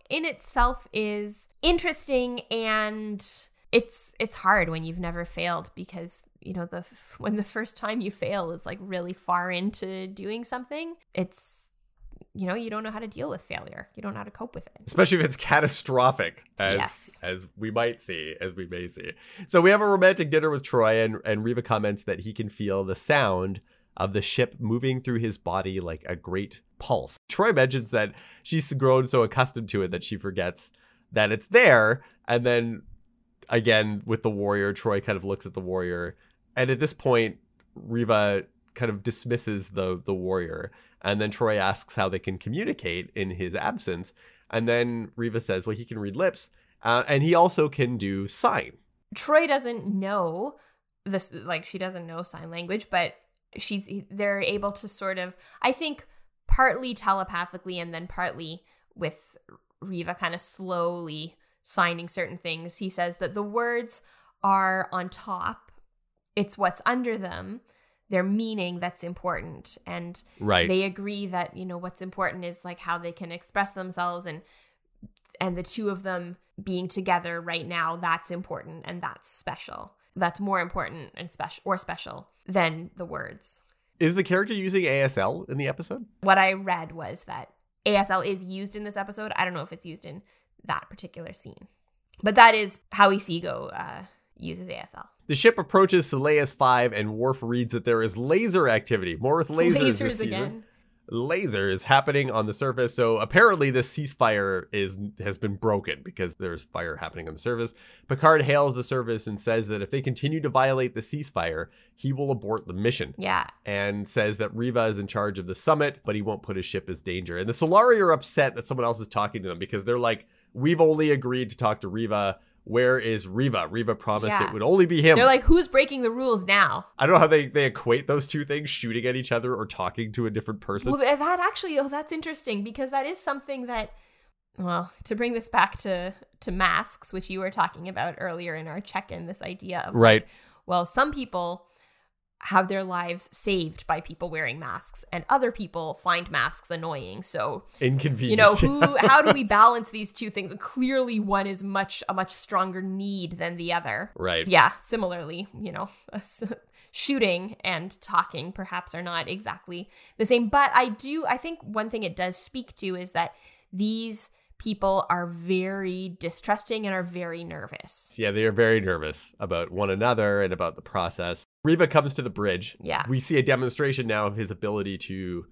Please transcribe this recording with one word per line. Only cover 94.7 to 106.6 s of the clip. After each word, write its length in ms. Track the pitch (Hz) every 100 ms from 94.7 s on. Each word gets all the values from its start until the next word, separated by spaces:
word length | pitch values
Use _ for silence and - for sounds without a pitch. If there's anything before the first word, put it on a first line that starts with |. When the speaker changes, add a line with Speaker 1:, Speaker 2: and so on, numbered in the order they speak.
| 57
Speaker 1:
S 160 | - -
L. 120 | - _ -
Speaker 2:
The 80 |
ship 240 | 143 226 226
approaches 480 | 156 190 190 180 147
Seleas 480 | 139 147 151 139
Five, 380 | - 131 123 123
and 220 | 104 104 107
Worf 260 | 127 131
reads 300 | 117 120 120
that 120 | 120
there 180 | 120 113
is 140 | 110 101
laser 520 | 127 185 226 180 139
activity. 480 | 110 - 110 90 82
More 200 | 127 160
with 120 | 156
lasers 240 | 156 175 -
this 220 | 131 202
Speaker 1:
Lasers 100 | -
Speaker 2:
season. 140 | 220 -
Speaker 1:
again. 360 | 190 233 226 - _ _ _ -
Speaker 2:
Laser 580 | 117 135 180 175 104 98
is 140 | 95
happening 480 | - 135 143 139 131
on 160 | 110 107
the 80 |
surface, 400 | - 135 123 120
so 240 | - 117 110
apparently 500 | 113 185 226 180 139
this 240 | 127 -
ceasefire 720 | - 143 - 113 104 98 92 -
is, 260 | 104 95 95 101 104
has 140 | 107 95
been 180 | 107 98
broken 440 | 110 101 - 73
because 340 | 90 - 90 -
there's 280 | 95 80